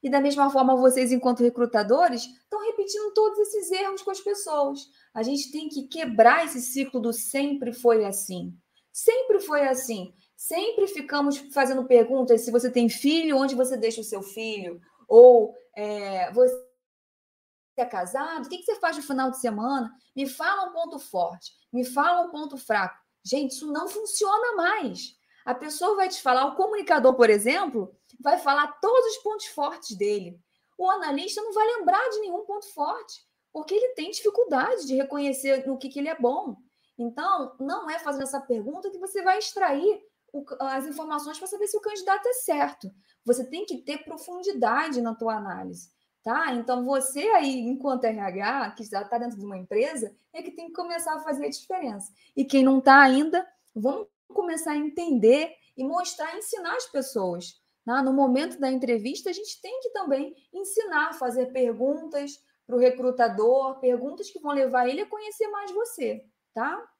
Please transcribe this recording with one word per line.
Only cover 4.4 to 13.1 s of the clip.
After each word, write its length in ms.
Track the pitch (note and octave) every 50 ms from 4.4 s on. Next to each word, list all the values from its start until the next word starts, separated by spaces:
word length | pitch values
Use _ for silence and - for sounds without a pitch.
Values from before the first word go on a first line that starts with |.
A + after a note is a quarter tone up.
| - E4+ D#4 D4 C#4+ C#4 C#4 C#4 - _ _ _ _ _ _
A 80 | A3+ A3
gente 300 | A#3+ C#4+ C#4+ C#4+ - -
tem 160 | D4+ D#4 D4+
que 180 | D4 C#4+ B3+
quebrar 580 | - - E4 D#4+ B3+ A3+ G#3 A3 A#3 C4+ E4 E4
esse 160 | D4+ - B3+
ciclo 400 | A#3+ - - C4+ C4+ C4+ - B3+
do 120 | G#3+ A#3 A3+
"sempre 600 | - - - - C#4 C#4 C#4+ C#4+ C#4+ C4 A#3 A#3
foi 320 | - - A#3+ A#3 A3 G#3
assim". 520 | G3 G3 - - - F#3 F3 F3 F3+ F3 - _ _ _ _ _ _
Sempre 480 | _ - - - A4+ B4+ C5 B4+ A4 F#4+
foi 240 | - - D4+ D4 C#4+ C4+
assim. 440 | C4 B3 - A#3+ A3+ G3 F3+ F3+ _ _ _ _ _
Sempre 520 | _ - - D#4+ E4+ G4 A4+ A4+ A4+ G4+ F#4+
ficamos 500 | - D4+ C#4+ D4 D4 D4 C#4+ C#4+ C#4 - - - -
fazendo 300 | C#4+ C4+ B3+ C4+ C4 B3+
perguntas: 560 | C4 B3+ A#3+ A#3 A#3 C4 C4+ B3+ B3 A#3 A3+
se 100 | A#3 A#3+
você 180 | A3+ A#3+ A#3+ B3
tem 200 | B3 B3 A#3+ A3+
filho, 480 | - - - C#4+